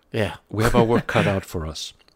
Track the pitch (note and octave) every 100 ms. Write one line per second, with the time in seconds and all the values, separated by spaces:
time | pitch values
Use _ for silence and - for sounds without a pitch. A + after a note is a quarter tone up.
0 | - A2+ F#2+ - - G2+ A#2 A#2+ A2+ A#2
1 | - A2+ G2+ F#2+ - F2+ D#2 - - -
2 | _